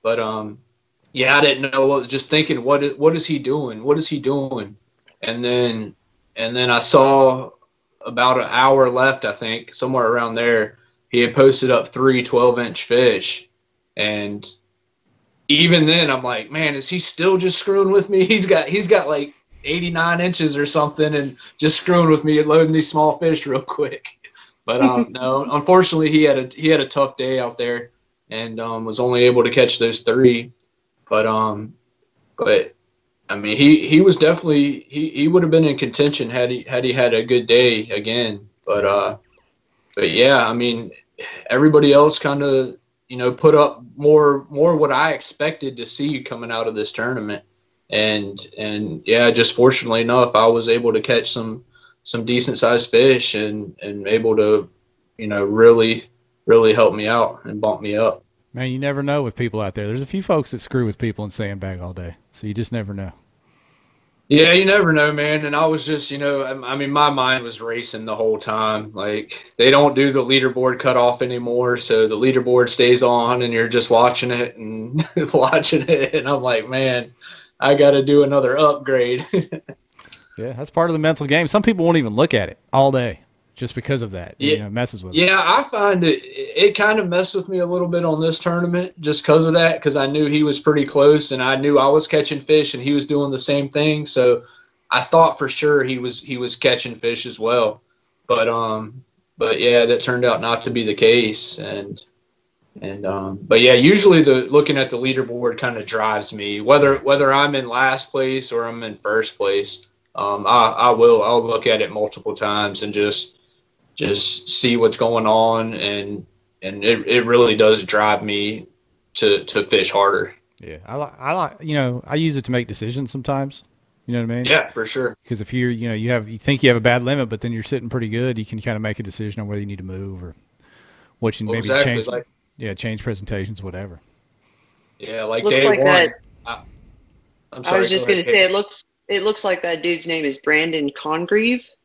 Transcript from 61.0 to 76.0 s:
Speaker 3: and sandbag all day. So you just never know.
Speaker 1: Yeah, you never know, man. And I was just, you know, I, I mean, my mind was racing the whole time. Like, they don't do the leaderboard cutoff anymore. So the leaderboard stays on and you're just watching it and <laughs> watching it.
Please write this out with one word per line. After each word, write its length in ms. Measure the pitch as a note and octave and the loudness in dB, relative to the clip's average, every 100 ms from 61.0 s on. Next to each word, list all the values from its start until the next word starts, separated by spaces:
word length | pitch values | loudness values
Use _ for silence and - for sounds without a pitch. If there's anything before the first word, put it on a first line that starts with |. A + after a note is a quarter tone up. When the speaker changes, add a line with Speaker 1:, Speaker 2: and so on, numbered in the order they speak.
| A#2 - | -6 -6
Speaker 3:
and 80 | G#2 | -10
sandbag 480 | - G2+ G2+ F#2+ F#2 | -8 -8 -8 -10 -10
all 140 | F2+ | -12
day. 220 | F2+ F2 D#2+ _ | -12 -14 -16 _
So 160 | - G#2+ | -14 -10
you 60 | |
just 160 | G#2 A2 | -8 -6
never 220 | A#2 G2+ | -6 -8
know. 180 | G2 F#2+ - _ _ _ _ _ _ _ _ _ _ _ | -10 -12 -16 _ _ _ _ _ _ _ _ _ _ _
Speaker 1:
Yeah, 240 | D3 E3 | 6 6
you 120 | F3+ | 6
never 260 | F#3+ G3+ F3 | 4 4 4
know, 220 | D3+ D3 | 2 2
man. 320 | D3 D3+ D3+ | 0 -2 -2
And 100 | D3 | -2
I 100 | D3 | 0
was 200 | D#3+ D#3 | 0 0
just, 260 | D#3 D3+ - | -4 -6 -6
you 60 | C#3 | -4
know, 240 | C#3+ C#3 | -4 -4
I, 320 | C3 C3+ B2 | -6 -8 -8
I 20 | |
mean, 160 | C#3 C#3 | -6 -2
my 180 | D3 D3 | 2 2
mind 360 | C#3 B2+ C3 | 2 0 -2
was 160 | A#2 A2 | -4 -10
racing 420 | A#2 A#2 A#2 A2 | -8 -8 -8 -10
the 120 | A2+ | -8
whole 220 | G#2+ A2 G#2+ | -2 -2 -2
time. 540 | A2+ A2 A2 G#2+ G#2+ | -4 -2 -2 -2 -6
Like, 600 | G#2+ G#2 G#2+ - - - - | -8 -6 -6 -8 -16 -14 2
they 140 | B2+ | 6
don't 240 | C#3 D3 | 6 4
do 160 | B2+ C#3 | 4 2
the 120 | C3+ | 0
leaderboard 560 | B2 C3+ C3 B2+ B2+ B2 | 2 2 2 0 -2 0
cutoff 420 | C3 B2 B2 A#2+ | 0 4 2 2
anymore. 560 | B2 B2 A#2+ A#2+ B2 A#2 | -4 -4 -4 -2 0 -2
So 300 | - A2+ A2 | 0 2 2
the 80 | G#2+ | 2
leaderboard 500 | C3 C3 B2+ B2 A#2+ | 2 2 2 2 2
stays 360 | - B2 B2 | 2 4 4
on 380 | B2 A#2+ A#2 B2 | 4 2 0 -2
and 100 | A#2+ | -2
you're 160 | A#2 A2+ | -2 0
just 200 | A#2+ A2+ | -2 2
watching 420 | A#2 B2 A#2+ B2 | 4 4 2 -4
it 260 | B2 A#2+ - | -4 -4 -8
and 500 | A2 A2 A2+ D3 D#3+ - | -12 -12 -6 -6 -4 -4
<laughs> 140 | D3 | 0
watching 540 | C#3 C3 D#3+ - D#3 - | 2 2 2 2 0 2
it. 260 | D3 | 0